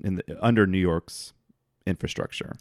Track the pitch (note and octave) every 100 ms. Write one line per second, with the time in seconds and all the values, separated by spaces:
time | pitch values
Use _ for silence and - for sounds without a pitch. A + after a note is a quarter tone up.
0 | G2+ F#2 - D#2+ A#2 A#2 G2 F#2+ F2+ E2
1 | - - - - _ _ _ _ - F#2+
2 | - - - - - -